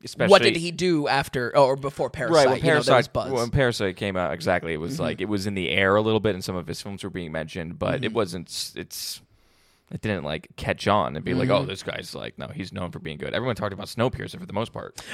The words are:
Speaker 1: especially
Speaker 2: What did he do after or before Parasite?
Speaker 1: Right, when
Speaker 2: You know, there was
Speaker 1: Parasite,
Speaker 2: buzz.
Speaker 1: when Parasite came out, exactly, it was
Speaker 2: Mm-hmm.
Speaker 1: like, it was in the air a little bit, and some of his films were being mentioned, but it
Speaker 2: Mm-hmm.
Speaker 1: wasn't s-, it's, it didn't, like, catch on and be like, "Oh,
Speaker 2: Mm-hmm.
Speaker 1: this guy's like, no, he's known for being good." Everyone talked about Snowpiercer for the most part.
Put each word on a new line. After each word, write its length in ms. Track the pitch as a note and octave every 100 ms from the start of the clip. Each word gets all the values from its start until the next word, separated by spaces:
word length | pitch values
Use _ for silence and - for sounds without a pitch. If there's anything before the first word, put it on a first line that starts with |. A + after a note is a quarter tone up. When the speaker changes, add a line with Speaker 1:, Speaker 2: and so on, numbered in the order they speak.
Speaker 1:
especially 280 | - - D3+
Speaker 2:
What 100 | G3
did 140 | - F3
he 160 | F3
do 360 | D#3+ F3+ D#3+ C#3+
after 480 | C3+ C#3 C3+ A#2+ C#3+
or 200 | C3+ C3+
before 340 | C3+ - C#3
Parasite? 260 | - B2 D#3+ C3+
Speaker 1:
Right, 0 |
when 100 | C3
Speaker 2:
You 60 |
know, 60 | E3 D3+
there 160 | C3 B2+
was 100 | A2+
Speaker 1:
Parasite, 60 |
Speaker 2:
buzz. 180 | B2 A2
Speaker 1:
when 180 | B2+ A#2+
Parasite 440 | C#3+ B2+ A#2 G2+ F2+
came 200 | G2+ F#2
out, 160 | E2+
exactly, 400 | E2 E2 F2+ E2
it 40 | D#2
was 160 | E2+ -
Speaker 2:
Mm-hmm. 80 |
Speaker 1:
like, 180 | E2 D#2+
it 80 | G#2+
was 160 | G#2 G2
in 80 |
the 160 | G2 D#2
air 260 | F2 G2 G2+
a 60 |
little 180 | A2 A2
bit, 140 | G#2+
and 100 | F#2
some 120 | - F#2
of 100 | D#2+
his 160 | E2+
films 220 | G#2 G2
were 80 | G2
being 200 | F#2 E2+
mentioned, 460 | D#2+ D#2 F#2 E2 -
but 180 | - D#2
it 40 | A2
Speaker 2:
Mm-hmm. 80 | A2+
Speaker 1:
wasn't 340 | G2 F2 -
s-, 240 | - - -
it's, 460 | F2+ - - - _ _ _ _ _ _ _
it 100 | F2+
didn't, 220 | A2 G2
like, 240 | C#2+ D#2+ - -
catch 320 | A2 F2+ G#2+
on 280 | G2+ C2+ D2+
and 80 |
be 120 | - B2+
like, 140 | B2+
"Oh, 100 | G2
Speaker 2:
Mm-hmm. 80 | F#2
Speaker 1:
this 160 | F#2+
guy's 320 | - - - -
like, 240 | G#1+ -
no, 80 | -
he's 260 | E2 F#2+
known 160 | F#2+ F2
for 80 | D#2+
being 200 | E2 D2
good." 140 | C2+ F2+
Everyone 200 | B2+ A2
talked 180 | G#2
about 140 | F#2+ G2+
Snowpiercer 520 | - B2 - F#2 -
for 60 | F#2
the 60 |
most 200 | G2 A2+
part. 260 | - - - -